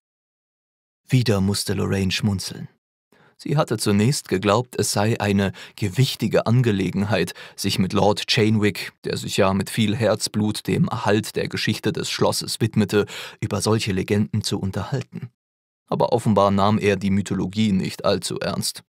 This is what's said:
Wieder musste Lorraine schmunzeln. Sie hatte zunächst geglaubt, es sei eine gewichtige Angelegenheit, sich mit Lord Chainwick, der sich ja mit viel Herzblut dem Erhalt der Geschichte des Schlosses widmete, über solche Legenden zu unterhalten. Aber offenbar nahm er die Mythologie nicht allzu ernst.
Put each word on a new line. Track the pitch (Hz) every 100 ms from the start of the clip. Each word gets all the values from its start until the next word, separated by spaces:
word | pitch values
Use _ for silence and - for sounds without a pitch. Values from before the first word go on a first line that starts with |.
| _ _ _ _ _ _ _ _ _ _ -
Wieder | 131 117 98
musste | 98 98 -
Lorraine | 98 98 98 95
schmunzeln. | - 107 95 - - - _ _ _ _ _ _ _
Sie | - 151
hatte | - 110
zunächst | 107 101 113 147 -
geglaubt, | 190 101 107 120 -
es | -
sei | 107 107 117
eine | 104 98 95 - - -
gewichtige | 101 90 135 - 110 95 -
Angelegenheit, | 123 120 98 95 95 101 95 87 - - -
sich | 95 -
mit | 92
Lord | 101 98 107 -
Chainwick, | - 107 110 104 90 - _ -
der | -
sich | - -
ja | 95
mit | 95 -
viel | - 107 123
Herzblut | 107 107 - 107 107 107 -
dem | - 180
Erhalt | 120 - 107 - -
der | -
Geschichte | 95 - 107 107
des | - -
Schlosses | - 101 - - -
widmete, | 110 110 101 104 95 - - -
über | 104 101
solche | 107 110 110
Legenden | 92 - 104 107 107
zu | - 104
unterhalten. | 95 95 - 131 - - - _ _ _ _ _ -
Aber | - -
offenbar | 117 120 98 101
nahm | 98 101 107
er | 101 95
die | 98
Mythologie | 98 95 92 92 104 110
nicht | 95 - -
allzu | - 92 - 101
ernst. | 92 95 - - _